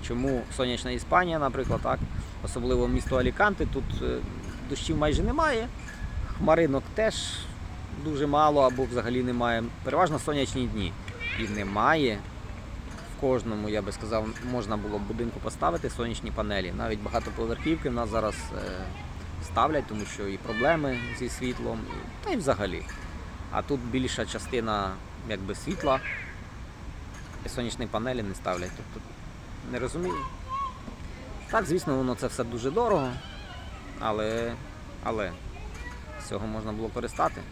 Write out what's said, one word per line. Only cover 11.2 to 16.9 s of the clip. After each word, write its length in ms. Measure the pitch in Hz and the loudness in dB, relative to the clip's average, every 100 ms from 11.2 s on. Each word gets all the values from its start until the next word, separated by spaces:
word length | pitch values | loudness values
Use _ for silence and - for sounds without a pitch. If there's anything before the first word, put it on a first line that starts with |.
| - - | -4 -2
І 80 | 110 | -2
немає 680 | 104 98 101 123 160 131 104 - - - - - - - - - - | 0 0 4 6 6 4 2 -6 -10 -10 -10 -8 -8 -8 -10 -10 0
в 40 | |
кожному, 480 | 135 127 113 107 104 | 2 2 2 -2 0
я 140 | 107 | 0
би 100 | 101 | 0
сказав, 340 | - 110 113 110 110 123 | -4 0 0 0 -4 -2
можна 240 | 123 104 107 | -2 0 -2
було 220 | 104 104 | 0 -2
б 40 | |
будинку 380 | 101 117 117 107 | -2 -2 -2 -2
поставити 500 | - - 160 170 139 | -6 0 0 2 -2
сонячні 400 | - 117 113 110 | -2 -2 -2 -4
панелі. 420 | 113 104 101 90 98 | -2 0 0 0 -2
Навіть 240 | 113 | -2